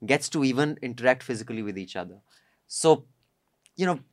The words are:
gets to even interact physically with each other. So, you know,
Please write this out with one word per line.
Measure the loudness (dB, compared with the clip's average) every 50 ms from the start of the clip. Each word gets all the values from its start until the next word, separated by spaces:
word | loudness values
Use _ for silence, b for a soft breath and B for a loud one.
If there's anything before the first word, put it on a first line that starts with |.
| 0
gets | 0 0 0 0 -2
to | -2 0 2
even | 2 2 2 0 0 -2 -6 -8
interact | -10 -8 0 2 2 2 2 -2
physically | -8 -6 -6 -6 -8 -8 -6 -6
with | -6 -8 -8
each | -10 -10 -10
other. | -10 -10 -10 -14 -20 _ _ _ _ _ _ _ _ _
So, | -10 -6 2 6 6 6 6 4 _ _ _ _ _ _ _ _ _ _ _ _ _ _
you | -2 0
know, | 0 0 -2 -6 _